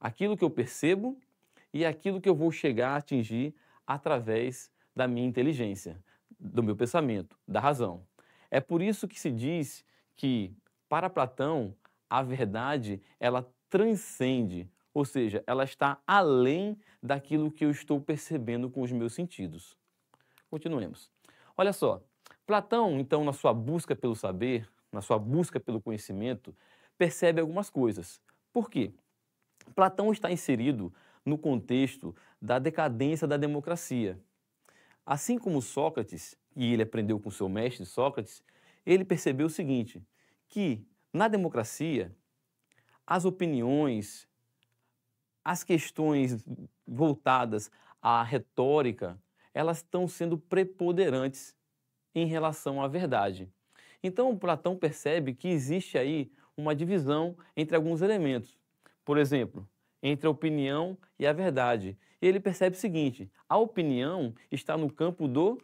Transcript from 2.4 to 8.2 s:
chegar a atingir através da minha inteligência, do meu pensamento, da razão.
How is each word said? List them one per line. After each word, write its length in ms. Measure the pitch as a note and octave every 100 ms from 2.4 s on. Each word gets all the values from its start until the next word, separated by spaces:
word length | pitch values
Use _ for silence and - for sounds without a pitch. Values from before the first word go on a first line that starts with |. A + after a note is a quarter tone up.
| E3
chegar 440 | D#3 D#3 A2+ B2+
a 20 | C#3+
atingir 580 | - C3+ A2 A2+ C#3+ - _ _ -
através 800 | C#3 D#3 C#3 A2 A2 B2+ B2+ - _ _
da 120 | - B2+
minha 220 | A#2+ B2+
inteligência, 720 | B2 C3+ D3 A2 F#2+ F2+ F2+ - _ _ -
do 220 | G#2 A#2
meu 120 | A2
pensamento, 640 | G2+ A#2+ E3+ C#3+ G#2 F2 _ -
da 140 | G#2+
razão. 440 | C3+ C#3 G#2+ F2 F#2 _